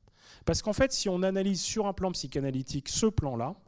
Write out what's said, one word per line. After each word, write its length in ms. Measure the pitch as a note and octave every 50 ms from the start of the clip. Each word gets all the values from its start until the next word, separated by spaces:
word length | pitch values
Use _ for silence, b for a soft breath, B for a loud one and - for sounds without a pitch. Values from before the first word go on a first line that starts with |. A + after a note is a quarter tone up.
| _ B B B B B B B B
Parce 160 | - E3 -
qu'en 100 | - A3
fait, 180 | G#3 - C4+ C4
si 200 | - - - G#3
on 120 | F3+ F3+
analyse 380 | F#3 F#3+ F#3+ G3 F#3+ G3+ G3 E3
sur 260 | - - - A3 G#3
un 60 | G3+
plan 200 | F#3+ - F#3 F#3
psychanalytique 760 | E3+ - - C3 - D3 C3+ C#3 C3 C3 C3 - - C#3+ - -
ce 160 | - - -
plan-là, 520 | A3 - - D#3 C#3 B2 A2+ A#2 C3+ - - -